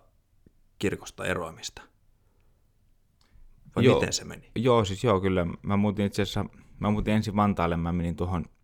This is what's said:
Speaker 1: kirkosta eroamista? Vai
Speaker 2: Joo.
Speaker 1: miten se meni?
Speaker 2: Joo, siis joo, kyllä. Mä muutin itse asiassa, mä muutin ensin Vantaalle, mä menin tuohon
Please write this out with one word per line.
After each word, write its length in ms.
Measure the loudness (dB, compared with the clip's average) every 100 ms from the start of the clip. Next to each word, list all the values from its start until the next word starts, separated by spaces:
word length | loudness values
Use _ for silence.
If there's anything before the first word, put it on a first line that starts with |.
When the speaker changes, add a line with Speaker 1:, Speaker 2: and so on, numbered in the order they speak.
| _ _ _ _ _ _ _ -6
Speaker 1:
kirkosta 460 | -4 -4 -10 -10
eroamista? 580 | -6 -6 -8 -12 -16 -16 -20 _ _ _ _ _ _ _ _ _ _ _ _ _ _ -20 -20 -20 -6 2
Vai 80 |
Speaker 2:
Joo. 140 | 6 6
Speaker 1:
miten 120 | 2
se 120 | -4
meni? 260 | -8 -16 -10 -2
Speaker 2:
Joo, 280 | 4 4
siis 200 | 2 0
joo, 160 | 2 2
kyllä. 260 | 2 0 0 -4
Mä 140 | -2 2
muutin 300 | 2 0 -2
itse 160 | -2
asiassa, 220 | -2 -4 -6 -10 -20 -6
mä 120 | -2
muutin 240 | 0 0
ensin 220 | 0 0 2
Vantaalle, 400 | 2 2 0 0
mä 160 | -2
menin 240 | -2 -2 -4
tuohon 280 | -4 -4 -6 _